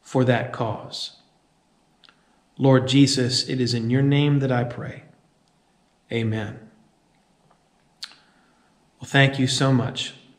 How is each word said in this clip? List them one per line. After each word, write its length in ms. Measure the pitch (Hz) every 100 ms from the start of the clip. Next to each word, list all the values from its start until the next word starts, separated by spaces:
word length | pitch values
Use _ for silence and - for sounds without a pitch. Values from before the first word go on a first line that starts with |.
for 240 | - 135
that 280 | 127 120 -
cause. 640 | - 117 107 - - - - _ _ _ _ _ _ _ _ - _ _ _ _ -
Lord 300 | 135 131 127
Jesus, 640 | 139 135 131 123 - -
it 120 | 131
is 140 | 120
in 160 | 120 113
your 120 | 131
name 360 | 139 143 147 143
that 120 | 131
I 120 | 123
pray. 400 | 120 - - - - _ _ _ _ _ _ _ _ _ _
Amen. 580 | 117 113 110 104 - - _ _ _ _ _ _ _ _ _ _ _ _ _ - - _ _ _ _ _ _ _ _
Well, 60 | 123
thank 300 | 139 139 135
you 80 | 131
so 260 | - 135
much 420 | 127 113 - - - -